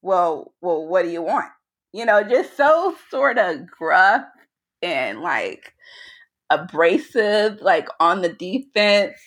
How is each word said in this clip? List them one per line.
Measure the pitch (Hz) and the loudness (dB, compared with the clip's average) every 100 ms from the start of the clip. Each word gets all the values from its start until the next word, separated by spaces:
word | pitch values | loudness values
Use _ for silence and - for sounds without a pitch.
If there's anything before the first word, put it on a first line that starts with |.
Well, | 175 190 175 151 - _ | 0 0 0 -2 -10 _
well, | 180 160 | -4 -4
what | 160 185 | -2 -2
do | 175 | -2
you | 170 | -4
want? | 165 262 - _ _ _ _ | -4 -4 -6 _ _ _ _
You | 202 | -8
know, | 233 208 | 2 2
just | 208 247 381 - | 2 0 -2 0
so | 285 320 370 330 _ | 2 4 0 -6 _
sorta | 269 277 240 190 156 180 - | -2 -2 0 -2 -2 -10 -10
gruff | 160 165 190 226 262 _ _ _ _ _ | 0 4 4 2 -2 _ _ _ _ _
and, | 175 143 127 104 | -6 -4 -4 -6
like, | 165 127 95 - - _ _ - - - _ _ _ | -6 -4 -4 -10 -20 _ _ -20 -20 -20 _ _ _
abrasive, | 151 175 - 170 208 - 254 208 214 214 208 | -2 -2 0 2 2 -2 -2 0 2 0 -2
like, | 185 165 - - | 0 0 0 0
on | 165 190 | 0 2
the | 180 | -2
defense | - 180 240 - 208 208 202 196 - | -6 -8 -6 -4 -2 2 2 0 -6